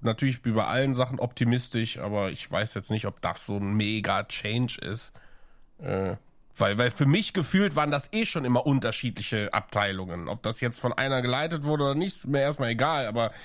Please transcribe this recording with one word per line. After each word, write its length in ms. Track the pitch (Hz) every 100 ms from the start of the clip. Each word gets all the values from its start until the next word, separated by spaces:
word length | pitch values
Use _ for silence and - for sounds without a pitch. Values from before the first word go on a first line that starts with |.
natürlich 420 | 117 113 135 123 120
wie 60 |
bei 140 | 110 -
allen 300 | 123 139 123
Sachen 240 | 123 127
optimistisch, 800 | 123 - 120 123 123 117 113 -
aber 320 | 101 104 98
ich 180 | - -
weiß 240 | 90 107
jetzt 160 | 104 -
nicht, 160 | 110 101
ob 160 | -
das 240 | 87 87 -
so 120 | 101
ein 160 | 101 107
Mega-Change 1040 | 104 110 101 98 101 - 104 117 123 -
ist. 320 | - 113 - - - - - - - -
Äh, 340 | - 95 95 95 - - - -
weil, 200 | 101 104
weil 140 | 123
für 140 | - 143
mich 260 | 180 208
gefühlt 420 | 190 147 190 202 147
waren 120 | 147
das 200 | 143 -
eh 140 | 220 220
schon 180 | 170 127
immer 200 | 123 151
unterschiedliche 880 | 135 113 - 123 101 101 110 104
Abteilungen. 720 | 104 - 104 101 95 92 87 78
Ob 160 | 107
das 160 | 107 113
jetzt 200 | 123 -
von 120 | 123
einer 300 | - 135 131
geleitet 420 | 123 127 160 165
wurde 200 | 147 151 143
oder 100 | 143
nicht, 200 | 190 -
ist 120 | 139
mir 140 | 143
erstmal 300 | 139 147 120
egal, 340 | 113 143 151 117
aber 240 | 113 113 -